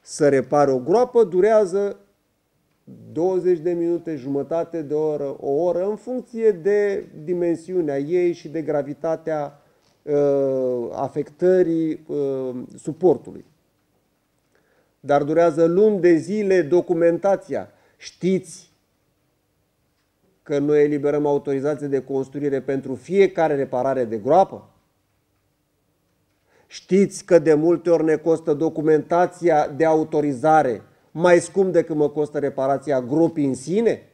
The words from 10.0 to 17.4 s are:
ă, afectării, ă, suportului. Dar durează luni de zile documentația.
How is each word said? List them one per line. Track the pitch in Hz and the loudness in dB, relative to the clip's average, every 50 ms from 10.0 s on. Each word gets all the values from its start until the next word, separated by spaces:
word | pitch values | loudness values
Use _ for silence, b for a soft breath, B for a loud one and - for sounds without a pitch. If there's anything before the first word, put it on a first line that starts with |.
| _ 147 147 | _ -2 0
ă, | 143 143 143 139 139 139 135 135 131 131 127 127 123 117 - - | 2 2 2 2 2 0 0 0 -2 -2 -2 -2 -4 -6 -6 -6
afectării, | - 139 131 - 151 143 - - _ 175 180 185 185 180 165 165 160 165 156 151 - - _ | -6 -8 -6 -6 -8 -8 -8 -6 _ 2 2 4 4 4 2 2 -2 -2 -4 -4 -8 -10 _
ă, | 151 147 143 139 135 131 131 127 123 127 120 - - | -6 -4 -2 -2 -4 -4 -6 -6 -8 -10 -12 -14 -18
suportului. | - - - 147 - 180 180 143 - - - - - - _ _ _ _ _ _ _ _ _ _ _ _ _ _ _ _ _ _ _ _ _ _ _ _ _ _ _ _ _ _ _ | -12 -10 -10 -8 0 2 2 2 2 -2 -16 -20 -20 -20 _ _ _ _ _ _ _ _ _ _ _ _ _ _ _ _ _ _ _ _ _ _ _ _ _ _ _ _ _ _ _
Dar | _ 131 143 143 147 | _ 0 0 0 0
durează | 143 156 160 170 170 151 156 165 | 0 2 2 2 2 2 2 2
luni | 165 170 185 208 220 208 190 | 2 4 4 4 2 2 2
de | 160 175 165 | 4 4 4
zile | 160 135 143 202 214 208 190 190 185 165 | 4 0 -4 -4 -4 0 2 2 2 2
documentația. | 139 165 175 170 - 180 165 170 170 170 165 170 196 196 175 | 2 0 0 2 0 -2 2 2 2 2 2 0 0 0 0